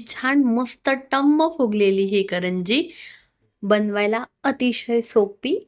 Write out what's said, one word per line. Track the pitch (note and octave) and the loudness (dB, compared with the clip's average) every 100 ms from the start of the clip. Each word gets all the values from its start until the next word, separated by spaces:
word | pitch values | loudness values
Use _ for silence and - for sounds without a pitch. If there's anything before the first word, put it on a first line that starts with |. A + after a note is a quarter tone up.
| A3+ | -6
छान | - B3+ C#4+ | -6 0 2
मस्त | B3+ A#3 B3 - - C4+ - | 2 2 -2 -4 -4 -4 -2
टम्म | C#4 C#4+ D4+ D#4+ D#4+ | 0 2 4 2 0
फुगलेली | A#3 G#3 G3+ F#3+ | -2 2 2 2
ही | G3 G3+ | 0 0
करंजी | G3 F3+ F3+ F#3 F3+ C4 F4 - - - _ _ _ _ | 0 -2 -2 -2 0 0 0 -10 -20 -20 _ _ _ _
बनवायला | G3+ G#3 G#3 G3+ G#3 A3+ B3+ _ | 0 0 2 0 0 -2 -6 _
अतिशय | C#4 C4+ B3 A#3 - A#3 | -4 0 -2 -2 -2 -2
सोपी | A3+ A#3 G3+ - C4 G4 | 2 0 0 -2 -4 -4